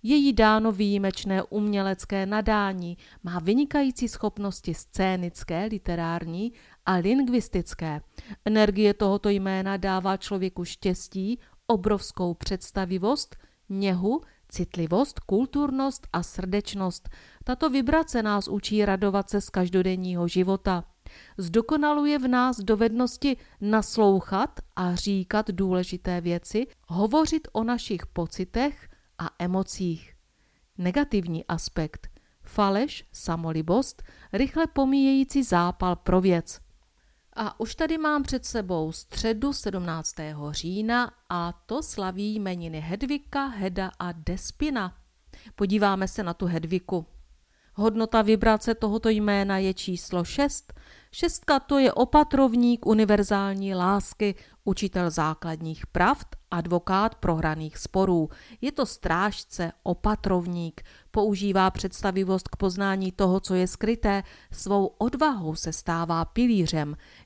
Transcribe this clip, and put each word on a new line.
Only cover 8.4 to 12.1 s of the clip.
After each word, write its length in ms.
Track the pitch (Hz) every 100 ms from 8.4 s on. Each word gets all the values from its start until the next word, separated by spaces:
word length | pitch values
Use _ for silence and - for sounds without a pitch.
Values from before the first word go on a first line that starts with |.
Energie 500 | - 214 214 190 208
tohoto 340 | 202 202 202 208
jména 480 | 202 190 190 190 196
dává 400 | 190 185 185 190
člověku 480 | - 196 185 -
štěstí, 720 | 175 - 196 180 - 185 190 240 - _ _
obrovskou 680 | 220 196 208 -